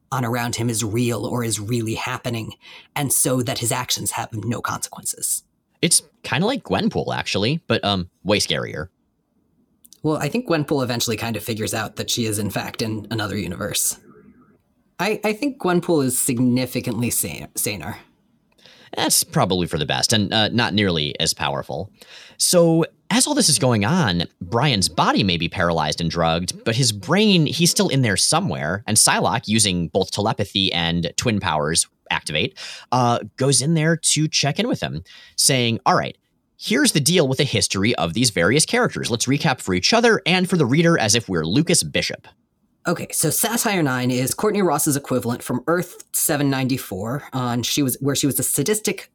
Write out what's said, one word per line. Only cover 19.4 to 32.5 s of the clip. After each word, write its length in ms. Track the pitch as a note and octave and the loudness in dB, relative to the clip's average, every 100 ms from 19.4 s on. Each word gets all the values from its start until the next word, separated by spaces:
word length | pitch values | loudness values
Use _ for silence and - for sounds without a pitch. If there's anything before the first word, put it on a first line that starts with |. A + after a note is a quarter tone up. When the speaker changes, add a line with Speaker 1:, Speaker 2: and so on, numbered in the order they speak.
| G2+ F#2 E2 | 2 2 0
Speaker 2:
for 120 | D#2+ | -2
the 80 | D2+ | 0
best, 260 | C2 - | 0 2
and, 180 | A2 G2+ | 0 2
uh, 180 | A2 G#2 | 0 2
not 260 | A2+ G#2 | 2 0
nearly 440 | G2+ G2 E2 D2 - | 2 2 0 -2 -2
as 140 | D#2+ | -2
powerful. 580 | - D2 C#2 - C#2 G2+ _ - - - - | -2 -4 -4 -6 -8 -8 _ -20 -20 -20 -4
So, 480 | - F3+ E3+ E3 - _ _ | 2 6 6 4 2 _ _
as 180 | A3+ D4 | 2 2
all 60 | |
this 160 | D4 - | 2 4
is 100 | G#2+ | 4
going 280 | B2+ A2 G2+ | 4 2 2
on, 380 | F3+ A#2 F2 - _ | 2 2 0 -4 _
Brian's 480 | F2+ A#2 D3 G#2 - | -4 2 2 2 0
body 340 | - G3 C#4+ | 2 2 2
may 140 | G2+ E2+ | 2 0
be 100 | E2 | -2
paralyzed 540 | - F2 E2 D2+ D2+ | 0 0 2 0 -2
and 80 | E2 | -2
drugged, 540 | E2+ D#2+ E2 F2+ G3 | 0 0 0 -2 -4
but 120 | A2+ A2+ | -2 0
his 160 | B2 | 0
brain, 540 | G#2 F#2+ F#3 G#3+ F3+ D3 | -2 0 2 6 4 4
he's 240 | - E3+ | 2 2
still 180 | - F#3+ | 2 2
in 140 | C3+ | 2
there 160 | A#2 F2 | 2 2
somewhere, 640 | - D#3 F#3 C#2 D2 G2 A2 | 2 2 0 -2 -2 -4 0
and 120 | G#2+ | 2
Psylocke, 500 | - G#3+ A2+ A2+ - | 4 4 2 0 0
using 400 | A2 G#2 F2 D#2+ | 2 2 0 0
both 220 | - - | 0 0
telepathy 600 | - G#2 - - G2 F#2+ | 0 -2 -2 -2 0 0
and 440 | F2 E2+ E2+ E2 - | 0 0 0 -2 -2
twin 240 | B2 G#2 | -2 0
powers 460 | E2+ D#2 D2+ E2 - _ _ | 0 0 0 -2 -4 _ _
activate, 480 | E2 - D#2 B2 | -4 -2 -2 -4